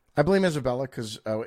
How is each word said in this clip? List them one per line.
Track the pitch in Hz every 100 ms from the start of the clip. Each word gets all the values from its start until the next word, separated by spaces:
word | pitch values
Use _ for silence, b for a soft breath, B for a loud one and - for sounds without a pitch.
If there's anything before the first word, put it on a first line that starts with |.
| _ -
I |
blame | 151 196
Isabella | 190 147 127 123 135
'cause, | - 110 110 110
uh, | 110